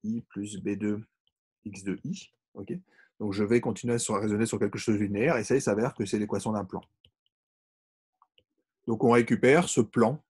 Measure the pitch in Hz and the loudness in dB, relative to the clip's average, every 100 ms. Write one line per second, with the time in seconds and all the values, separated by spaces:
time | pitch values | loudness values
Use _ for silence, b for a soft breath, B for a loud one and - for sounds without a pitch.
0 | 107 117 - 95 104 101 98 101 104 104 | -6 -8 -8 -10 -10 -8 -6 -4 -2 -4
1 | 113 _ _ _ _ _ 104 92 95 92 | -8 _ _ _ _ _ -16 -10 -8 -6
2 | 139 196 - _ _ - 101 185 _ b | -6 -10 -12 _ _ -18 -10 -10 _ b
3 | b _ 107 98 101 120 117 110 120 117 | b _ -6 -2 2 2 2 -4 -2 -2
4 | - 104 107 104 110 110 107 98 - 104 | -2 -2 0 0 0 0 -2 -2 0 0
5 | 104 101 135 127 107 135 127 104 123 - | 0 0 0 0 0 0 2 0 -2 -4
6 | 101 107 104 101 113 107 92 95 - _ | -2 -2 -2 -4 -4 -4 -6 -10 -14 _
7 | _ _ _ _ _ _ _ _ _ _ | _ _ _ _ _ _ _ _ _ _
8 | _ _ _ _ _ _ _ _ - 113 | _ _ _ _ _ _ _ _ -4 2
9 | 120 120 113 113 123 151 175 - 113 - | 6 6 4 4 6 6 4 0 0 2
10 | 113 151 | 2 2